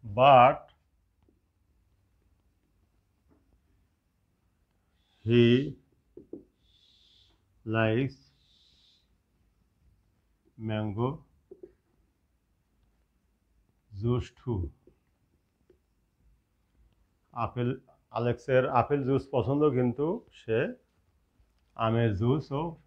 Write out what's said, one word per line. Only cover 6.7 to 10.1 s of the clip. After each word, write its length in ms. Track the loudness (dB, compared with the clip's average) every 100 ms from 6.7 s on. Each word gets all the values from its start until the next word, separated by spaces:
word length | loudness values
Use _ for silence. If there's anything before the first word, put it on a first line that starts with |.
| _ _ _ _ _ _ _ _ _ -6
likes 500 | -2 0 0 -4 -8 _ _ _ _ _ _ _ _ _ _ _ _ _ _ _ _ _ _ _